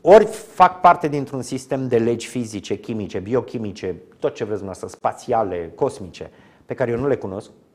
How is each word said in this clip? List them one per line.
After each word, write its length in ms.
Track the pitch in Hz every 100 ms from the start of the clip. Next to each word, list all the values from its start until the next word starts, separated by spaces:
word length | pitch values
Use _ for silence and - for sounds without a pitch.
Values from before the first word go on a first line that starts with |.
Ori 240 | 160 214 208 - -
fac 280 | - 180 -
parte 260 | 180 170 156
dintr-un 340 | 143 131 135
sistem 460 | 117 131 - 139 131
de 100 | 120
legi 300 | 113 113 -
fizice, 480 | 127 113 104 - 101
chimice, 400 | - 110 95 101
biochimice, 760 | 95 123 - 123 107 - 95 85 - -
tot 140 | 147
ce 100 | -
vreți 180 | 107 104
dumneavoastră, 260 | 95 90 -
spațiale, 840 | - 113 - - 113 101 90 82 -
cosmice, 540 | 135 - 90 - 82 - - _ _
pe 80 |
care 180 | 127 123
eu 60 | 117
nu 80 | 139
le 80 | 123
cunosc 340 | 101 95 - - _